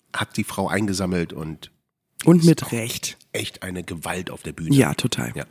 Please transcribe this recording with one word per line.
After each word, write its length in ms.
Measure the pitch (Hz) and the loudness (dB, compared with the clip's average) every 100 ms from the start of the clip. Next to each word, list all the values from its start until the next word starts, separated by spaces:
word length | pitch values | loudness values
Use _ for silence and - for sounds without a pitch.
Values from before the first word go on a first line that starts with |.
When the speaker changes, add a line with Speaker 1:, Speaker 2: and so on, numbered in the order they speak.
| _ | _
Speaker 1:
hat 240 | - 110 - | -8 -6 -4
die 80 | |
Frau 240 | 104 - 95 | -4 -2 -2
eingesammelt 640 | 98 107 92 95 90 82 | 0 -2 -2 -2 -2 -2
und 380 | - 80 78 - _ _ _ _ - - | -6 -10 -12 -16 _ _ _ _ 0 6
Speaker 2:
Und 140 | 175 | 8
Speaker 1:
ist 40 | |
Speaker 2:
mit 180 | 165 156 | 8 4
Speaker 1:
auch 100 | - | 2
Speaker 2:
Recht. 440 | 117 113 - - - _ | -6 -6 -8 -10 -12 _
Speaker 1:
echt 300 | 110 107 - | -8 -8 -8
eine 200 | 92 90 | -8 -8
Gewalt 480 | 85 85 78 90 92 | -8 -8 -6 -6 -6
auf 120 | - | -10
der 100 | - | -10
Bühne. 240 | 78 160 139 | -6 2 4
Speaker 2:
Ja, 160 | 90 | 4
total. 400 | - - - 58 | 2 -4 -4 -6
Speaker 1:
Ja. 120 | 64 - | -8 -12